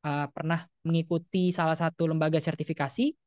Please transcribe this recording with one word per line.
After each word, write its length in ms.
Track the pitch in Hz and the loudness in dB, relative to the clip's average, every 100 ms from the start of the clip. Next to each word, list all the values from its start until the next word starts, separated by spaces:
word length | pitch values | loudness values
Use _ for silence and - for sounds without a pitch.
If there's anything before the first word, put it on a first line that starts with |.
| 151 | -2
eh, 180 | 143 143 | -2 -4
pernah 360 | - 160 165 - _ 165 | -4 -2 -2 -4 _ 0
mengikuti 640 | 165 165 170 170 185 180 | 0 0 -4 -2 0 2
salah 240 | 180 160 160 | 2 0 2
satu 320 | 165 - 165 | -2 0 0
lembaga 320 | 160 156 160 | 2 2 2
sertifikasi 720 | 165 160 156 160 139 - 277 - | 0 -4 -6 -2 -2 0 0 -2